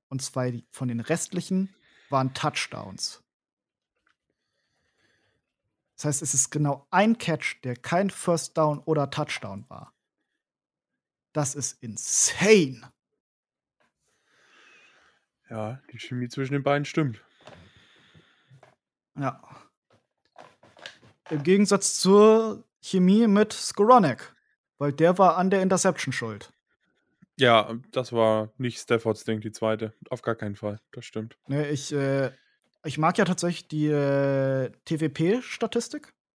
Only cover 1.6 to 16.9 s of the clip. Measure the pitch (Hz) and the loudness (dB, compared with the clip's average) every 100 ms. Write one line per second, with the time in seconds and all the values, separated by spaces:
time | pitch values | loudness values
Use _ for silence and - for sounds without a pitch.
1.6 | 190 - _ _ _ 135 131 - 156 - | -4 -8 _ _ _ -2 -2 -2 -4 -4
2.6 | - - - 95 - - _ _ _ _ | -8 -10 -14 -12 -12 -12 _ _ _ _
3.6 | _ _ _ _ _ _ _ _ _ _ | _ _ _ _ _ _ _ _ _ _
4.6 | _ _ _ _ _ _ _ _ _ _ | _ _ _ _ _ _ _ _ _ _
5.6 | _ _ _ - 151 143 151 143 - 147 | _ _ _ -8 -4 -4 -2 -2 -2 0
6.6 | 147 139 _ 180 214 226 - 151 - - | -2 -2 _ 2 2 2 -2 -4 -4 -8
7.6 | 127 120 - 175 196 - - 170 - - | -10 -10 -2 0 0 -2 -2 -2 -2 0
8.6 | 156 147 - 151 139 151 147 - 101 98 | 0 0 -2 0 0 -4 -6 -8 -10 -14
9.6 | - - - _ _ _ _ _ _ _ | -16 -20 -20 _ _ _ _ _ _ _
10.6 | _ _ _ _ _ _ _ 151 139 147 | _ _ _ _ _ _ _ -4 -4 -4
11.6 | - - 120 98 - - - - 190 214 | -8 -10 -14 -10 -4 0 0 2 4 4
12.6 | 139 123 - _ _ _ _ _ _ _ | 4 -4 -20 _ _ _ _ _ _ _
13.6 | _ _ _ _ _ _ _ _ _ _ | _ _ _ _ _ _ _ _ _ _
14.6 | _ _ _ _ _ _ _ _ _ 110 | _ _ _ _ _ _ _ _ _ -10
15.6 | 107 131 - 117 - 123 123 - 131 143 | -8 -10 -16 -18 -12 -8 -8 -8 -4 -2
16.6 | 139 143 143 | 0 0 0